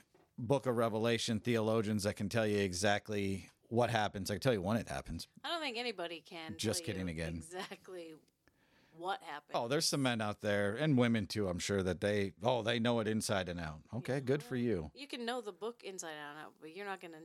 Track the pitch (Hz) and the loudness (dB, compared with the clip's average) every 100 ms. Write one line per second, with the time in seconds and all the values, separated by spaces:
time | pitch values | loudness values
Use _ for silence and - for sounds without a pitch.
0 | - _ _ - 113 139 131 117 113 107 | -16 _ _ -8 2 2 4 2 2 2
1 | 117 117 - 107 120 117 107 113 104 107 | 2 2 2 0 2 2 4 2 2 2
2 | 101 - 101 117 110 104 98 87 104 101 | 0 0 0 2 2 4 2 2 4 4
3 | - 104 98 95 - _ _ 113 117 113 | 2 -2 0 -2 -6 _ _ 2 4 2
4 | 101 104 92 101 135 110 87 110 - 69 | 0 -2 -4 0 2 2 2 0 -2 -6
5 | - 82 - - 285 339 294 226 247 185 | -6 -8 -10 -10 -6 -4 -4 -4 -4 -4
6 | 170 165 - 175 160 - 104 104 - 92 | -6 -8 -12 -12 -10 -2 0 0 -2 -4
7 | 92 80 82 82 78 180 185 196 - 185 | -4 -2 -4 -4 -8 -8 -8 -10 -12 -12
8 | 165 156 _ _ _ _ _ _ _ 165 | -12 -16 _ _ _ _ _ _ _ -8
9 | 175 196 165 147 - 156 120 147 160 151 | -4 -4 -6 -10 -4 -2 0 2 2 2
10 | 131 117 107 104 107 101 101 113 156 127 | 2 2 0 0 2 2 2 2 4 6
11 | 120 113 98 110 98 87 - 101 92 85 | 6 4 0 0 0 0 0 2 2 2
12 | 101 104 98 - 110 127 107 120 117 117 | 2 2 0 0 0 2 2 2 2 2
13 | 107 110 101 101 90 85 80 76 - 113 | 2 0 2 0 0 -4 -6 -8 -8 -8
14 | 127 135 127 147 147 131 120 95 78 - | -2 -2 0 0 0 -2 2 0 -2 -10
15 | 277 269 233 254 208 175 220 233 - 190 | -10 -6 -4 -4 -6 -6 -8 -8 -10 -10
16 | 170 151 147 147 151 - 156 170 202 185 | -10 -10 -10 -12 -14 -16 -16 -10 -8 -10
17 | 175 160 | -10 -14